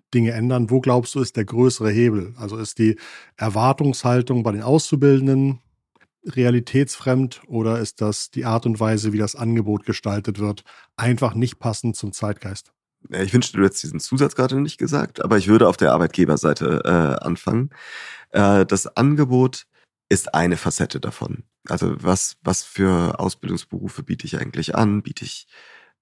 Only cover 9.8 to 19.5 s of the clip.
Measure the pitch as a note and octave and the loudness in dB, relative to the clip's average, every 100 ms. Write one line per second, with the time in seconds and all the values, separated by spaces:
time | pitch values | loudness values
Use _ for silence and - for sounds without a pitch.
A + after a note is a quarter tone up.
9.8 | - - G#2+ G#2 G2+ F#2+ G#2 G#2 _ - | -4 -6 -4 -4 -4 -4 -6 -6 _ -20
10.8 | _ - A#2 A#2+ B2 G#2+ A#2+ - A#2 G#2+ | _ -4 0 2 0 0 -4 -2 -6 -4
11.8 | A#2 G#2 G#2 - G#2+ G2+ F2+ G2+ - _ | -6 -6 -10 -6 -6 -6 -10 -14 -16 _
12.8 | _ _ - F#2 G2 B2 - - G2 - | _ _ -10 -4 0 2 0 2 2 2
13.8 | D2+ D#2 - C3 C#3 - B2+ C3+ D3 - | -8 -8 -6 0 0 0 0 0 -4 -4
14.8 | - C#3+ - - F#2 G#2 F#2 A2+ G#2 - | -4 -2 -4 -6 2 2 6 6 6 4
15.8 | D#2 D2 E2+ - E2+ D2 D#2+ C#2+ D2+ D#2 | 2 4 2 2 2 4 2 0 0 -2
16.8 | - E2+ D2+ G#1+ - E2+ - A2+ C#3 - | 2 2 2 0 -4 -4 -2 -2 -2 -8
17.8 | - - - - - - G2+ G2+ F#2 G2 | -20 -18 -18 -20 -4 2 4 6 4 0
18.8 | - - C3+ D3 C3+ B2+ B2+ | -2 0 2 4 2 2 2